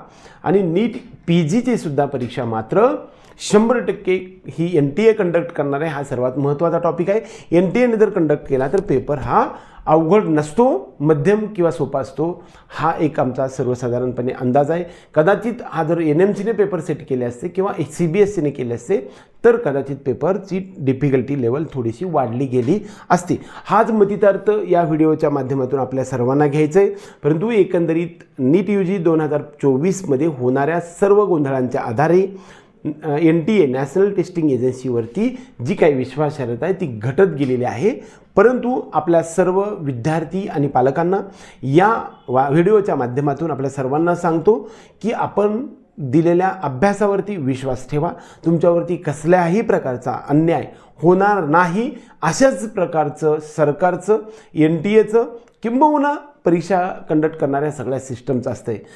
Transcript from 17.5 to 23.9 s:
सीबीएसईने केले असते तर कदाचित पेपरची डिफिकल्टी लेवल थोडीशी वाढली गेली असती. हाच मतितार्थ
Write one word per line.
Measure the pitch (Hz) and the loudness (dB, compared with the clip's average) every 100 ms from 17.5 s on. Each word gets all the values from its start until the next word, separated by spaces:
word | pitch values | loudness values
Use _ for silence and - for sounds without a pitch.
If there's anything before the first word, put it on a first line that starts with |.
| 190 196 180 147 | -4 -4 -4 -6
सीबीएसईने | - 170 190 202 190 147 | -2 0 2 2 2 -2
केले | 139 120 | -4 -6
असते | 117 - 214 - - - - | -6 -2 -2 -2 -20 -20 0
तर | 233 233 | 2 4
कदाचित | 151 135 139 135 135 | 0 -2 -4 -6 -4
पेपरची | 117 160 196 - 185 190 - | -2 -2 -2 -4 -8 -8 -4
डिफिकल्टी | 135 123 147 131 110 143 | -2 0 2 0 0 -2
लेवल | 117 139 160 | 0 -2 -4
थोडीशी | 135 113 - | -4 -6 -4
वाढली | 185 151 120 120 139 | -2 -2 -2 -4 -2
गेली | 123 117 208 - - - | -2 0 -2 -4 -14 -2
असती. | 175 175 120 - - | -2 0 -4 -6 -16
हाच | - 202 | 0 2
मतितार्थ | 233 | 2